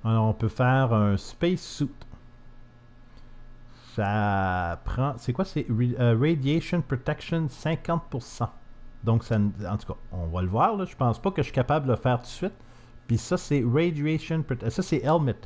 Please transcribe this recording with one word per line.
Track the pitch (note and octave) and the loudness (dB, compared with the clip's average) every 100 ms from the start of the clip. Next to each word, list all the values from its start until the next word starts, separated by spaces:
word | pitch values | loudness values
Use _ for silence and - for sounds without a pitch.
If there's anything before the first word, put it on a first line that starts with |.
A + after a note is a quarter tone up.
Alors, | A2+ A2+ A2 | 4 4 4
on | |
peut | G#2 A2+ | 2 -2
faire | - B2+ C3 B2+ | 2 4 4 4
un | A2 G#2 G2 | 4 4 2
space | - - F3 F#3 | -2 -2 0 0
suit. | - - C#3+ - - - - - - - - - - - - - - - - - - - - | -4 -4 -4 -4 -18 -18 -20 -20 -20 -20 -20 -20 -20 -20 -20 -20 -18 -18 -18 -18 -20 -20 -8
Ça | - G2+ G#2 G#2 G2 F#2+ F2+ E2+ E2 | -2 2 2 2 2 2 0 -2 -4
prend... | - B2 C#3 A#2+ | -4 0 0 -2
C'est | - | -4
quoi ? | B2 | -2
C'est | A#2 D3+ - | -2 -2 0
re-, | A2 B2 B2 | 2 2 4
euh, | A#2+ A2+ | 4 6
radiation | D3 D#3+ C3+ D#3+ - F3 | 4 2 2 0 2 -2
protection | - B2+ - D3+ - E3 D#3 | 0 -2 -2 -4 -2 -2 -2
cinquante | - D#3 E3 - E3+ - | -4 -4 -2 -2 -4 -2
pour | B2+ | -8
cent. | - - A#2+ - - - - - | -8 -6 -6 -6 -18 -16 -16 -4
Donc, | A#2+ A2+ | 2 2
ça, | - A2 | 2 2
en | G#2 F#2+ F#2+ G2+ | 2 0 -4 -4
tout | - | -6
cas, | - - | -10 -8
on | F2+ E2 | -6 -4
va | F2 | -2
le | F#2 | 0
voir, | G#2+ F#3 G#3 | 2 2 2
là. | |
Je | F#3 - | -4 0
pense | B2 A2 | 0 2
pas | G3 | -2
que | F#3+ | -2
je | C#3 | -2
suis | |
capable | - A#2+ D3+ C3 | 0 2 2 2
de | |
le | A2 | 0
faire | C3 A#2+ | 2 0
tout | |
de | - | -4
suite. | - F#3+ - - - - - - | -6 -6 -6 -20 -20 -20 -20 -2
Puis | A#2 | -2
ça, | - F3+ | 0 -4
c'est | - C#3+ | 0 0
radiation | A#2+ C3+ F3 D3+ D3 D#3+ - D#3+ | 2 2 2 0 0 0 0 -2
prote-, | - B2 A#2+ | -2 -2 -2
ça, | - | -2
c'est | F#3 D#3 | 0 0
helmet. | B2+ E3 C3+ G#2 | 2 2 2 -2